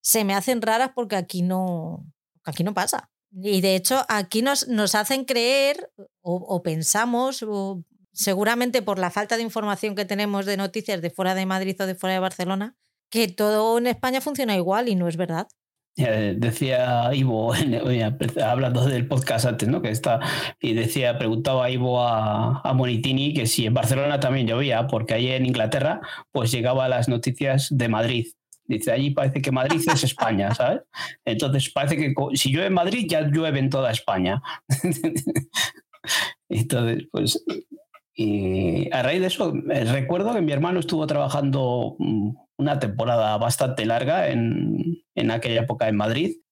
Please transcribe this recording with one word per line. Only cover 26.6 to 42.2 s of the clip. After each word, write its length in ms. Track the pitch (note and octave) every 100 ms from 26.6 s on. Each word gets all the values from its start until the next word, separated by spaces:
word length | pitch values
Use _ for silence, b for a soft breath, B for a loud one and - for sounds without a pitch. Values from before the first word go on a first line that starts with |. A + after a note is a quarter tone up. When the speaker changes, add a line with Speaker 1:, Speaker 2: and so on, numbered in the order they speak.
| A#2+ C3 C3
Speaker 2:
las 180 | B2 A#2+
noticias 640 | B2 C3 B2+ C3+ C3+ C3+
de 180 | C#3 A#2+
Madrid. 400 | A2 A#2 A#2+ A2+ - _ - -
Dice, 220 | G#2+ -
"Allí 180 | A#2 C#3+
parece 320 | C#3 C#3 C3+
que 80 | C3+
Madrid 300 | C3 C3 E3 -
es 120 | C#3+
España", 500 | C3+ - A2+ G#2 G2
Speaker 1:
<laughs> 0 |
Speaker 2:
¿sabes? 280 | A#2 B2+ A3+ - B B B
Entonces 460 | - A2 C#3 C3+ -
parece 260 | - C#3+ D3+
que 180 | D3
co-, 160 | C3+ C3+
si 180 | C3 C3+
llueve 160 | C#3 G3
en 60 |
Madrid, 320 | F#3 F3+ A#3+ F#3
ya 140 | D#3+
llueve 360 | D3+ D3+ D#3+ C#3+
en 100 | C3+
toda 220 | C3+ B2+
España. 520 | A2 - G2 F2+ A2 B B -
<laughs> 840 | C#3 F3 D#3+ E3 D#3 - - - B B B _ - B B B B _
Entonces, 580 | A2 A2+ B2+ A#2 - -
pues, 340 | - G#2 - - - - - _ - _
y 800 | - G#2+ G#3 F#3+ F#3+ F3+ E3 -
a 100 | C3+
raíz 180 | B2+ F3
de 60 | F#3
eso, 260 | - F#3 D3 D3+
eh, 140 | C#3+
recuerdo 500 | A2+ C3+ C3 F3 G#3
que 60 | A#3
mi 120 | D#3+
hermano 280 | C#3 E3+ F3+
estuvo 260 | D#3+ D#3+ D#3
trabajando, 880 | D3 C#3 D3 C#3+ C3+ B2+ B2 A2+ -
mm, 320 | - G#2+